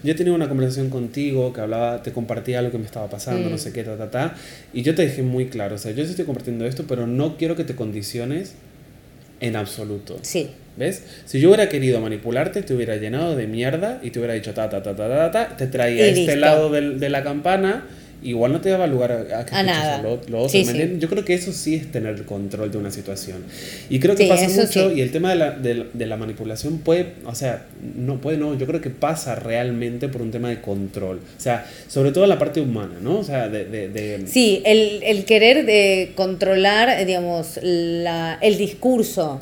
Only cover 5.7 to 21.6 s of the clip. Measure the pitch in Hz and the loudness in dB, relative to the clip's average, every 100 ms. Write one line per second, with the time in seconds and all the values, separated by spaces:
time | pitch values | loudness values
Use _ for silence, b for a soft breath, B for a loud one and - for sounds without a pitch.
5.7 | 104 113 110 156 180 156 123 - 117 117 | -6 -6 -6 -6 -4 -4 -6 -6 -4 -4
6.7 | 135 151 120 117 123 156 160 165 165 143 | -6 -6 -4 -2 0 -2 -2 -4 -2 -6
7.7 | 127 110 104 101 120 120 156 190 - - | -6 -6 -6 -8 -8 -6 -6 -8 -16 -20
8.7 | - - - - - - - 120 110 101 | -20 -20 -20 -20 -20 -20 -8 -4 -4 -6
9.7 | - 104 101 - 90 - 180 139 - - | -8 -8 -8 -10 -14 -6 -4 -4 -10 -20
10.7 | - 139 190 B B - 135 160 214 196 | -6 -4 -4 B B -4 4 8 8 6
11.7 | 147 131 117 110 107 113 123 160 208 - | 2 2 2 0 -4 -2 -2 0 -4 -2
12.7 | 127 113 110 107 127 170 143 107 113 123 | -2 -2 -4 -4 -4 -2 -2 -4 -2 -2
13.7 | 160 202 254 120 120 120 113 110 101 110 | -2 -4 -6 -8 -4 -2 -4 -4 -4 -4
14.7 | 104 98 98 107 135 165 208 226 - 131 | -4 -6 -4 -2 2 2 0 -2 -4 -4
15.7 | 131 120 117 107 180 170 143 151 156 156 | 0 0 6 6 6 2 4 6 6 4
16.7 | 147 143 131 139 139 143 143 165 190 190 | 2 0 -2 -2 -2 -2 -2 0 2 2
17.7 | 226 - B B B 131 117 120 156 185 | -2 -6 B B B -6 0 2 2 2
18.7 | 190 175 131 120 117 80 110 120 196 190 | 2 2 2 2 0 -2 -6 -4 0 2
19.7 | 165 151 143 110 120 - 113 135 135 120 | 2 0 0 -2 -4 -4 -2 2 4 4
20.7 | 120 160 180 160 202 202 180 180 190 | 2 0 0 -2 -2 0 0 0 -6